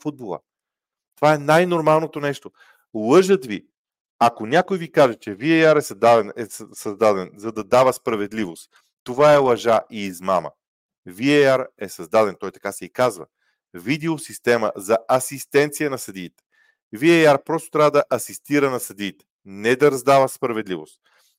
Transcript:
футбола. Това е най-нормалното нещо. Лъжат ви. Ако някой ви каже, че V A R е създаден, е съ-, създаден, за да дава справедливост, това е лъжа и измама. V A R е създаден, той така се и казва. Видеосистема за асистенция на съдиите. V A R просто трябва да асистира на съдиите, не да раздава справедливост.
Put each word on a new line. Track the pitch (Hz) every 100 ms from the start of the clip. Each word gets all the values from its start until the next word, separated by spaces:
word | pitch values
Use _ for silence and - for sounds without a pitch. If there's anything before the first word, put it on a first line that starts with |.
футбола. | 151 131 107 82 _ _ _ _ _ _ _ _
Това | 151
е | 151
най-нормалното | 143 160 180 170 156 156 156 151
нещо. | 143 139 - - _ _ _
Лъжат | 110 110 170 185 190 127
ви. | 95 - _ _ _ _ _
Ако | 117 - 110
някой | 160 180 185
ви | 165
каже, | 160 131
че | 107 110 98
V |
A | 151 160 156
R | 151
е |
създаден, | - 98 117 117 104 120
е |
съ-, | 107 - 104
създаден, | - 110 101 110 98 92 101
за | 110
да | 107
дава | 95 123 131
справедливост, | 127 123 107 101 110 90 80 - _ _ _
това | - 123 151
е | 143
лъжа | 131 117 120 110 -
и | 113 98
измама. | 87 95 90 76 - _ _ _ _ 90
V | 90
A | 139 147 135 127
R | 127 _
е | 98
създаден, | - 80 110 104 87
той | 95
така | - 101
се | -
и | 90
казва. | - 127 90 76 _ _ _ _
Видеосистема | 87 95 156 165 151 - 104 120 117 107 104
за | 95 113 -
асистенция | 127 - 135 - 143 147 147 151
на | 127
съдиите. | - 95 85 - _ _ _ _ _
V | 110
A | 160 165 151 139
R |
просто | - 160 -
трябва | 156 151
да | 143 -
асистира | 120 - - - 143 139
на | 123
съдиите, | - 101 101 - _ _
не | 98 98 113 127
да | 147
раздава | 131 123 139 131
справедливост. | - 123 110 107 85 76 _ _ _ _